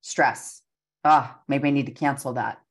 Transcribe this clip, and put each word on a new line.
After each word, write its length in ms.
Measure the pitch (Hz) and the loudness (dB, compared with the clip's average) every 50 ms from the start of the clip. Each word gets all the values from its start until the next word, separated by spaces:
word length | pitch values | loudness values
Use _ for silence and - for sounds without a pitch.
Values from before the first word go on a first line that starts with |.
Stress. 600 | _ - - - 156 127 113 - - - - - _ _ _ _ _ _ _ _ _ | _ -12 -2 0 0 0 0 -4 -12 -18 -18 -20 _ _ _ _ _ _ _ _ _
"Ah, 340 | 151 156 151 131 - - - _ - | 6 6 6 4 0 -12 -20 _ -4
maybe 200 | 143 139 139 143 | -2 0 2 2
I 20 | |
need 140 | 143 143 135 | 2 2 0
to 80 | - - | -2 -6
cancel 400 | - 156 143 135 - - 135 123 | -4 -2 -2 -2 -2 -6 -6 -6
that." 300 | 123 110 110 107 - _ _ | -4 -4 -6 -6 -10 _ _